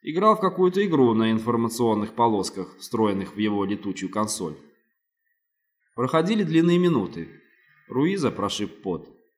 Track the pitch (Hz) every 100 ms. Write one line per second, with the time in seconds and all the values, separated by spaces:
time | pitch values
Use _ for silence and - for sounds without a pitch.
0 | - 160 214 208 190 185 180 185 202 151
1 | 120 110 113 113 110 120 113 - 117 107
2 | 104 - 117 104 95 98 90 - - 113
3 | 107 98 92 101 107 104 95 104 101 92
4 | 92 107 107 - 85 76 - _ _ _
5 | _ _ _ _ _ _ _ _ _ -
6 | 127 160 175 220 170 160 170 175 180 139
7 | 90 85 80 - _ _ _ _ _ 123
8 | 160 196 131 95 98 - 101 - 95 80
9 | - - _